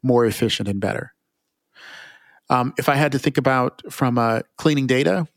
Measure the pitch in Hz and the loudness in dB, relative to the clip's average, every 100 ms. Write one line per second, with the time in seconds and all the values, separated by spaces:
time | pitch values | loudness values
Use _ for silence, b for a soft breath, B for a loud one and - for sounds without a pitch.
0 | 127 120 117 104 113 - 101 98 101 - | 0 2 2 0 -2 -2 -4 -4 -4 -6
1 | - _ _ _ _ _ _ B B B | -10 _ _ _ _ _ _ B B B
2 | B B B B - 127 127 - - 139 | B B B B -2 0 0 -2 0 2
3 | 147 139 - 135 131 131 123 - - - | 2 0 -2 0 0 2 0 -4 -12 -2
4 | 131 120 117 113 - - 156 143 127 127 | 0 2 0 0 -4 -2 0 2 2 2
5 | 151 95 160 | 2 0 -2